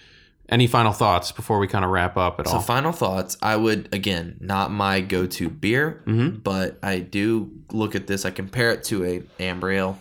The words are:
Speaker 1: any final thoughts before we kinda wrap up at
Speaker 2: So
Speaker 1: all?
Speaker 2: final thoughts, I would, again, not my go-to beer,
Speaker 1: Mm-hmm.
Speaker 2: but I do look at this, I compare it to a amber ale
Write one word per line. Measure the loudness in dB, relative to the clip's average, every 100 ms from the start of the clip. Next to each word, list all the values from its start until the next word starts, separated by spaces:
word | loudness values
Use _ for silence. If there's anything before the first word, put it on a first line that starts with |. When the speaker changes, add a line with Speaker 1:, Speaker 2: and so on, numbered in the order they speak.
| -20 -20 -20 _ 0
Speaker 1:
any | 4 6
final | 6 4
thoughts | 4 4 4 0
before | -8 -2 0
we | 2
kinda | 2 2
wrap | 2 2 2
up | 0 0
at | 0
Speaker 2:
So | 0
Speaker 1:
all? |
Speaker 2:
final | 2 0 0
thoughts, | 0 0 0 -4 -2
I | 0 2
would, | 2 0 -2
again, | -4 0 -2 -4 -10
not | -2 0 0
my | 0 2 0
go-to | 0 0 -2 -2 -6
beer, | -2 0 0 0 -4 -2
Speaker 1:
Mm-hmm. | 2 0 -2
Speaker 2:
but | -2 -2 -2 -4
I | -4 -4
do | -4 -2 0 0 -4 -12 -8
look | -4 -2 -2
at | -4
this, | -4
I | -4
compare | -6 -6 0 0
it | 0
to | -2 -2
a | -2 -4 -8 -6
amber | -6 -4 -2
ale | 0 0 -4